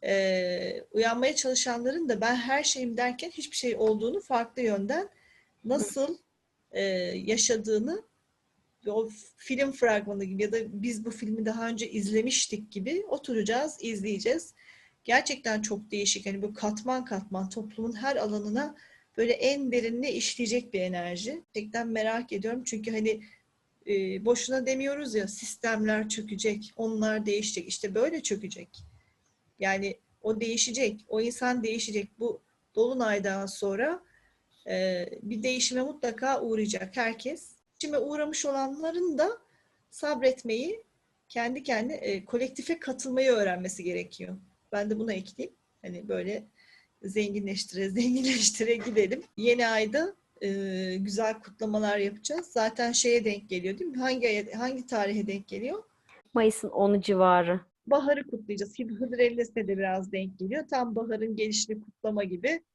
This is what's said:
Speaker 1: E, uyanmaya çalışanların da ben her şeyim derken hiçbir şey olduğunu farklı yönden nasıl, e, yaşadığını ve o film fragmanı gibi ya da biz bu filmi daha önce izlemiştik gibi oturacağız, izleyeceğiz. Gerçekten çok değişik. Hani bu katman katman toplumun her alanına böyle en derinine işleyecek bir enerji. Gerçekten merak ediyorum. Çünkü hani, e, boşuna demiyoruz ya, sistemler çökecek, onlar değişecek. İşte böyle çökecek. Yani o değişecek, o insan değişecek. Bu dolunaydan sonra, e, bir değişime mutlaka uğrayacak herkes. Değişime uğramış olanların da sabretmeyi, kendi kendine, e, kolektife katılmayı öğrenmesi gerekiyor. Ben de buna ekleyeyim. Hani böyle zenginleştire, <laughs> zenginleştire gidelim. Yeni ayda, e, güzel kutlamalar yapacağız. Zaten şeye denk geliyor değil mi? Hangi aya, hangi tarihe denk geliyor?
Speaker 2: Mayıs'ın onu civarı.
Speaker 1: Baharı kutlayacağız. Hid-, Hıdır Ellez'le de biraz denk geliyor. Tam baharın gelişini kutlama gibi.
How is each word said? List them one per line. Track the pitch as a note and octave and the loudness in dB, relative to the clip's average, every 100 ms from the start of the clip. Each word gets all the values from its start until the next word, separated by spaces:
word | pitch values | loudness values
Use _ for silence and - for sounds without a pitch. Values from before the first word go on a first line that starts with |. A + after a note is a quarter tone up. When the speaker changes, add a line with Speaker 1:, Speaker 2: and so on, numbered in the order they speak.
Speaker 1:
E, | - G3 F#3+ F#3 F3+ F3+ F3+ - - | 2 2 4 2 0 -2 -4 -6 -4
uyanmaya | G#3 A3+ A#3 B3+ D4+ | 0 2 4 2 2
çalışanların | C4+ B3+ - A#3+ A#3+ D4+ D#4+ | 0 0 0 0 0 -2 0
da | A3 | 2
ben | A3+ B3 | 2 2
her | A#3+ C4+ | 2 2
şeyim | D4+ C4 B3 A#3 | 2 0 -2 0
derken | B3 B3 E4+ | -2 -2 -8
hiçbir | - C#4+ - | -8 -8 -4
şey | B3+ A3+ | -2 2
olduğunu | A3 G#3+ A3+ F4+ | 2 2 0 -2
farklı | - A#3+ A#3 - | 0 -2 0 -2
yönden | A#3+ G3+ G3+ D4 G4+ _ _ _ _ _ | 0 0 0 -2 -2 _ _ _ _ _
nasıl, | A3 C4 - - C#4+ E4+ _ _ _ _ _ | -2 0 0 -2 -2 -2 _ _ _ _ _
e, | F#3+ G3 F#3 F3+ F#3 | -2 0 0 -2 -4
yaşadığını | G3 A3+ - A3+ G#3+ G#3+ A#3 F#4 - _ _ _ _ _ _ _ G#3 | -2 2 4 2 2 0 0 -4 -8 _ _ _ _ _ _ _ -4
ve | |
o | G#3 A3+ G#3+ - _ | -2 -2 -6 -20 _
film | - B3+ C#4 | -6 0 0
fragmanı | C4+ A#3 G#3+ G#3 G3+ G3 | 4 4 4 0 -6 -4
gibi | F#3+ | -2
ya | G#3 | 0
da | A3+ A3 G3+ | 0 -2 -4
biz | A3 A3 A3 | -4 -4 -6
bu | |
filmi | A3 G#3+ A3 A3 | -6 -4 -2 -2
daha | A3+ A3+ | -2 -2
önce | A3+ A3+ | -4 -4
izlemiştik | A3 G3 G#3+ A#3 B3+ - G#3 G#3+ | -2 2 2 4 2 0 -4 -8
gibi | G3+ F#3+ F4 G#4 | -8 -4 -4 -2
oturacağız, | C#4+ - A#3 G#3 A#3 D4+ - | -4 -2 -2 0 0 0 -4
izleyeceğiz. | A#3 G#3+ G3 G3+ A3 D4+ - - - - - _ | -6 -4 -2 -2 0 0 -2 -20 -20 -20 -20 _
Gerçekten | - B3 C4 C#4+ A#3 G#3+ | 2 2 2 -4 0 0
çok | G#3+ G3+ - | 0 -4 -4
değişik. | G#3 G3+ G3+ G3+ | -2 0 0 -2
Hani | G3 | -4
bu | G3+ | -4
katman | G#3 G#3 G#3+ B3 B3+ B3 | -2 -4 -2 -2 -2 -2
katman | G3 F#3+ F#3+ F#3+ | -6 -4 -6 -4
toplumun | A#3 G#3+ - A3+ G#3+ | -6 -10 -6 -6 -4
her | C4+ C#4+ | -2 0
alanına | G#3+ G#3 G#3 A3 D4 - - - _ - | 0 -2 -2 -2 -2 -6 -20 -20 _ -2
böyle | A3+ | 2
en | A#3+ B3+ C#4+ C4+ | 4 4 2 2
derinine | A#3+ A3+ A#3 C#4 | 2 0 -2 -2
işleyecek | A#3 - - A#3 A#3+ A#3+ | -2 -2 -2 0 0 0
bir | G3 | -2
enerji. | F#3 F3+ F3 F3+ G#3+ D#4 - | 0 -2 -4 -4 -6 -8 -8
Gerçekten | - G#3+ A3+ A#3 | -10 -6 -4 -2
merak | A3 A3 A3+ A#3+ | 0 0 0 -2
ediyorum. | G#3 G#3+ A#3+ B3 | -4 -2 -4 -4
Çünkü | A3 G#3+ | -6 -4
hani, | A3 A3 G#3+ - - _ _ _ _ - | 0 0 0 -4 -20 _ _ _ _ -2
e, | G3+ F#3+ F#3+ G#3 | 0 0 0 2
boşuna | A#3+ - C4 B3+ | 2 2 0 0
demiyoruz | C4 C#4 C#4+ C#4+ G#3+ | 0 0 -2 -2 -2
ya, | G3+ | -2
sistemler | - - - A#3 A3 G#3+ G#3+ G#3+ | -6 -10 -4 -2 2 2 2 0
çökecek, | A3 G#3+ G3 A3 G#3 G#3+ - | -4 -6 -2 0 -2 -6 -4
onlar | A3+ A3 G#3+ G#3+ G#3+ | -2 0 0 0 0
değişecek. | G#3 G#3+ - F3 | 0 0 -4 -6
İşte | - G#3 G3 | -6 -2 2
böyle | C4+ E4 | 2 0
çökecek. | - G#3 G#3+ G3+ F3+ - - - _ _ _ _ _ _ | -2 -4 -4 -12 -16 -18 -20 -20 _ _ _ _ _ _
Yani | F#3+ G3 G3 F#3+ _ _ | 0 0 -2 -6 _ _
o | G#3+ A3 | -2 0
değişecek, | A3+ A3+ B3 A#3 B3 G#3+ - | 0 2 0 2 0 0 -4
o | A3 | -2
insan | A#3 A#3+ B3 B3 | -2 0 0 0
değişecek. | A3+ A3+ A3 G#3 G3+ _ | 0 -2 -2 -4 -6 _
Bu | A3+ - _ _ _ - | -4 -4 _ _ _ 0
dolunaydan | A#3+ B3+ A3+ G3+ G3+ G3 G3 | 2 2 2 2 0 -2 -4
sonra, | - G3+ G3 C4+ F4+ - _ _ _ _ _ - | -4 -2 0 0 0 -8 _ _ _ _ _ -4
e, | F#3 F#3+ F3+ F3 - | 0 0 0 -4 -8
bir | G#3 A3 | -6 -2
değişime | B3+ B3+ - B3+ | 0 2 2 0
mutlaka | C4 D4 A#3+ A3+ C4 C4+ | -2 -2 -4 -2 0 0
uğrayacak | A#3 A3 G#3+ G3 F#3+ B3+ | 2 0 0 -2 -4 -2
herkes. | A3+ A3+ B3+ D#4+ - - _ _ | -2 -2 -6 -8 -12 -20 _ _
Değişime | D4+ D4 | -2 0
uğramış | C#4 D4 D4+ D#4 D4+ | 0 -2 -2 -2 -2
olanların | C#4 C4+ C#4 D#4+ E4+ F4+ C#4 | 0 -2 -2 -4 0 0 2
da | E4 A#4 _ _ _ _ _ | 2 2 _ _ _ _ _
sabretmeyi, | - D4 C#4+ C4 C4 A#3 A3 D4 A4+ - _ _ _ _ | -6 -2 4 4 2 -2 -2 -2 -6 -10 _ _ _ _
kendi | A#3+ A#3 B3+ | -4 -2 -4
kendine, | C#4 A3+ A#3 - | -2 0 0 -4
e, | - G3 - | -2 -4 -2
kolektife | A#3+ C4 - B3+ E4 | -2 -2 -4 -4 -4
katılmayı | - C4 C4+ B3+ C4 | -2 -6 -2 2 4
öğrenmesi | A#3 G3+ F3+ F#3 F#3 | 6 4 0 -4 -6
gerekiyor. | F3 F3 D3+ - F3+ F#3+ - _ _ | -4 -4 -6 -10 -10 -10 -14 _ _
Ben | G#3 G#3 | -4 -2
de | G#3+ | -2
buna | A3+ | -2
ekleyeyim. | F#3+ F#3+ - - _ _ _ | -4 -6 -10 -12 _ _ _
Hani | F#3+ F3+ G#3 | -12 -12 -4
böyle | F#3+ F3+ G#3+ G#3+ _ - - _ _ | -4 -2 -6 -8 _ -20 -20 _ _
zenginleştire, | G3 G3+ G#3 G3+ G3 G3 - F3+ G3 | -6 -2 0 -2 -4 -4 -6 -4 -2
<laughs> | |
zenginleştire | G3 A#3+ B3+ C4 B3+ G#3 - A3 A#3 | 2 4 4 4 4 4 2 2 2
gidelim. | B3 A3 G3 B3+ - - | 2 4 4 2 -6 0
Yeni | A3+ A#3+ A#3 | 4 6 6
ayda, | A3 A3 C4 F4 G4 _ _ | 4 2 2 0 -4 _ _
e, | G3+ G3 G3 F#3 F#3 F#3 | -4 -2 -2 -2 -2 -2
güzel | G3 G3+ A3 A3 | -2 0 0 0
kutlamalar | - - A3 G#3+ G#3+ G#3 | -8 -6 -2 2 2 2
yapacağız. | G3+ G3+ - D#4 F4 | 0 -2 -4 -4 -2
Zaten | - A3 A3+ A#3+ | 0 0 2 0
şeye | B3 B3 A#3+ G#3+ | 4 6 4 4
denk | G#3 G3+ | -2 -4
geliyor | F#3 F3+ G3+ | -4 -2 -4
değil | F4+ | -4
mi? | B3+ | -2
Hangi | B3+ C4 A#3 | 0 2 2
aya, | G#3 G#3 - | 2 -2 -4
hangi | B3 C4 B3+ | -4 -4 -4
tarihe | A#3 G3+ G#3+ G3+ | 0 0 0 -2
denk | G3+ G3 | -4 -6
geliyor? | G3 A#3 G4 - _ _ - _ | -6 -6 -6 -10 _ _ -20 _
Speaker 2:
Mayıs'ın | - A3 G#3+ G#3 | 6 6 6 -2
onu | - G3+ G3+ | 4 6 6
civarı. | F#3+ F#3+ F#3 F3+ E3+ F#3 - _ - | 6 6 10 8 6 2 -2 _ 2
Speaker 1:
Baharı | C#4 C#4 C#4+ C#4 | 4 6 2 2
kutlayacağız. | A3 G#3+ G#3 G3+ - | -8 -6 -4 -6 -6
Hid-, | A#3 G#3+ | -8 -4
Hıdır | B3 A#3+ | -4 4
Ellez'le | A#3+ A#3+ A#3 - | 4 4 -2 -2
de | G3+ F#3+ | -2 0
biraz | F#3+ F#3 F#3+ | 0 0 -2
denk | G3 F#3+ F#3+ | -4 -4 -4
geliyor. | F#3+ C4 - | -4 -2 -2
Tam | C4+ B3 A3 | 0 0 -2
baharın | A3+ A3 A3 G#3+ | -2 -2 -2 0
gelişini | A3 G#3+ - G#3+ | 0 0 -2 -4
kutlama | - _ A3 G#3 | -8 _ -2 0
gibi. | G3 F3+ A#3 E4 _ | -2 -2 -2 -2 _